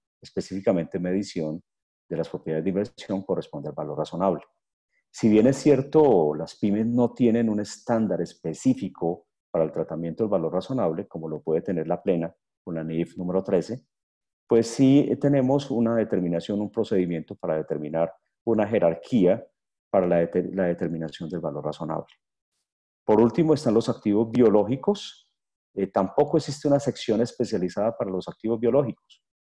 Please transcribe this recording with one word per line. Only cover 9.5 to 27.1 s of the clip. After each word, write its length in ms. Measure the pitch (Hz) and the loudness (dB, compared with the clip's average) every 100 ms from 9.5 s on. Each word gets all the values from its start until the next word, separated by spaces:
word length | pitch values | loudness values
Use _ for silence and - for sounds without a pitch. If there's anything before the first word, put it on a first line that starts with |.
para 140 | 85 80 | -2 -2
el 60 | |
tratamiento 520 | 82 80 82 85 82 | -2 -6 -6 -6 -4
del 80 | 107 | -2
valor 220 | 98 80 | 0 0
razonable, 540 | 90 - 131 90 82 - | -4 -4 -2 -2 -2 -8
como 220 | 87 80 | -12 -10
lo 120 | 78 | -8
puede 200 | - 80 | -2 -2
tener 260 | 87 90 78 | -2 -4 -2
la 140 | 87 | -2
plena 320 | - 87 80 - _ _ | 0 -2 -2 -10 _ _
con 120 | - 82 | -10 -8
la 80 | |
nif 340 | 80 80 85 - | -6 -4 -4 -6
número 260 | 90 92 | -4 -2
trece, 420 | 95 95 - 120 - _ _ _ _ _ _ | 0 -2 -2 -8 -14 _ _ _ _ _ _
pues 200 | 117 110 | 2 2
sí 440 | - 131 139 139 - | 2 6 6 4 0
tenemos 500 | 143 143 127 139 143 | 2 2 2 0 0
una 260 | 117 113 117 | 0 2 2
determinación, 640 | 104 95 87 85 - 104 | 0 0 0 -2 -2 -4
un 100 | 104 | -4
procedimiento 640 | 110 107 101 90 85 78 - | -4 -2 0 0 -4 -8 -8
para 220 | 87 78 | -4 -4
determinar 560 | 78 76 76 80 82 - _ _ - | -4 -6 -4 -2 -2 -4 _ _ -2
una 200 | 110 104 | 0 0
jerarquía 800 | 110 85 82 - 123 90 110 - _ _ _ _ | 2 2 0 -2 2 4 2 -4 _ _ _ _
para 160 | 101 90 | 0 2
la 100 | 85 | 2
dete-, 320 | 85 90 90 | 0 -2 -2
la 120 | 95 90 | -2 -2
determinación 640 | 87 85 82 80 - 82 | -2 -4 -6 -8 -10 -10
del 120 | 85 | -8
valor 240 | 80 71 73 | -8 -6 -8
razonable. 420 | 78 80 80 - _ _ _ _ _ _ _ _ _ - | -8 -8 -8 -10 _ _ _ _ _ _ _ _ _ 2
Por 140 | 107 | 4
último, 340 | 117 117 160 | 4 4 2
están 200 | 147 123 | 2 2
los 160 | 110 113 | 2 0
activos 420 | 113 107 101 113 | -2 0 0 2
biológicos. 960 | 120 113 104 101 135 - 202 - - _ _ _ _ _ - | 4 6 6 2 0 -2 -4 -6 -20 _ _ _ _ _ -6
Eh, 120 | 95 | -2
tampoco 500 | - 92 - 147 160 | 0 0 0 0 0
existe 300 | - 139 147 | -2 -4 0
una 120 | 143 | 0
sección 420 | 131 - - | 0 -4 -2